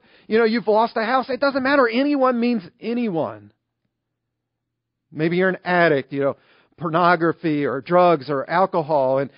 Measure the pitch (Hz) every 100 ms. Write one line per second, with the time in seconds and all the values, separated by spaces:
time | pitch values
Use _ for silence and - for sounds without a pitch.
0 | _ _ - 220 226 233 196 214 226 -
1 | 202 262 247 254 277 269 262 285 240 226
2 | 285 285 262 240 240 233 175 _ 220 240
3 | 233 165 117 110 104 _ _ _ _ _
4 | _ _ _ _ _ _ _ _ _ _
5 | _ - 165 175 185 185 - 180 170 143
6 | - 139 139 - _ _ _ - 170 160
7 | 175 175 165 - 170 147 139 131 131 180
8 | 180 160 131 139 131 170 185 185 151 151
9 | 131 135 139